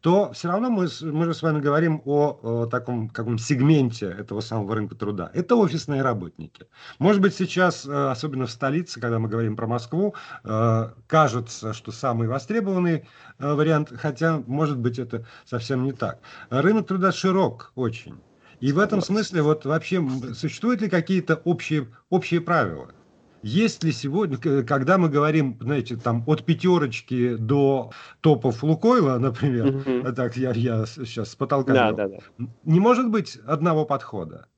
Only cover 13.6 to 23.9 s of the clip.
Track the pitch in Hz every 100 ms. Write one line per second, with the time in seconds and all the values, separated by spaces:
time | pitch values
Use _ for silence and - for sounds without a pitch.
13.6 | 156 156 151 120 151 127 165 160 117 139
14.6 | 156 135 117 120 120 120 117 - _ 123
15.6 | 113 131 131 135 104 - - - - 127
16.6 | 165 220 - 190 190 - 190 190 165 113
17.6 | - - 123 113 - - _ _ _ _
18.6 | 131 143 208 208 - 208 214 175 147 156
19.6 | 135 156 160 185 147 131 123 113 151 -
20.6 | 226 240 208 180 160 190 - 160 - 170
21.6 | - 156 123 - _ 185 - 170 165 170
22.6 | 107 78 64 - _ _ _ _ 107 139
23.6 | 220 - 165